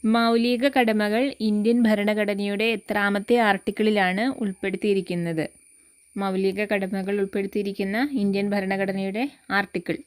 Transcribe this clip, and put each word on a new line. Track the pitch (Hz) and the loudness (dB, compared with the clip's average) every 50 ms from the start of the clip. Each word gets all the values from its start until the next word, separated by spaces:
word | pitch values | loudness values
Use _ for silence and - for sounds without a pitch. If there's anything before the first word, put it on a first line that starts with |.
| - | 2
മൗലിക | 220 220 233 233 226 233 233 233 240 247 233 247 | 2 2 4 4 4 4 4 4 2 2 2 2
കടമകൾ | 285 269 262 247 226 220 214 208 208 208 226 262 277 - _ | 2 4 4 2 4 2 2 0 0 0 0 0 -2 -2 _
ഇന്ത്യൻ | 214 214 208 208 208 226 233 240 240 | -2 0 0 2 2 2 4 4 4
ഭരണഘടനയുടെ | 220 214 202 202 208 214 214 208 202 208 196 202 202 202 196 220 226 | 4 4 2 2 0 0 0 0 -2 -2 -2 -2 -4 -2 -2 0 0
എത്രാമത്തെ | 226 214 - - 208 208 202 202 202 202 196 - 240 240 | -2 -2 -4 -4 -2 0 2 2 0 0 2 2 2 4
ആർട്ടിക്കിളിലാണ് | 226 214 196 185 - - 202 - 208 214 214 208 190 180 185 196 226 269 269 - | 4 4 2 2 0 -6 -2 0 2 2 4 2 2 2 0 0 -2 -2 -2 -2
ഉൾപ്പെടുത്തിയിരിക്കുന്നത്? | 226 202 190 - - 196 190 196 - 208 202 196 180 - 185 175 170 170 165 160 156 - _ _ _ _ _ _ _ _ _ _ _ _ _ | -4 -6 -4 -4 -4 -4 -4 0 0 2 2 2 0 -2 -4 -4 -2 -2 -2 -2 -4 -4 _ _ _ _ _ _ _ _ _ _ _ _ _
മൗലിക | 202 196 196 190 190 190 196 190 196 214 | -4 -4 -2 0 0 0 0 0 -2 -2
കടമകൾ | 208 214 202 190 185 196 196 185 190 202 202 | -2 0 -2 -2 -2 -4 -4 -4 -2 -2 -2
ഉൾപ്പെടുത്തിയിരിക്കുന്ന | 196 196 - 208 196 196 - 208 196 202 202 - 196 196 196 226 269 294 277 | -2 -2 -2 -4 -4 -2 -4 -4 -4 -4 -4 -4 -4 -4 -2 -2 -2 -2 -2
ഇന്ത്യൻ | 220 202 202 196 196 202 202 | -2 0 0 0 0 0 0
ഭരണഘടനയുടെ | 202 202 190 190 196 190 196 190 190 190 190 196 190 214 254 285 - _ _ _ | -2 -2 -2 -2 -2 -2 -2 -2 -2 -4 -4 -4 -4 -4 -6 -6 -6 _ _ _
ആർട്ടിക്കിൾ. | 185 196 196 - _ 180 170 - 160 - - | -2 -2 -2 -2 _ -8 -4 -4 -6 -6 -8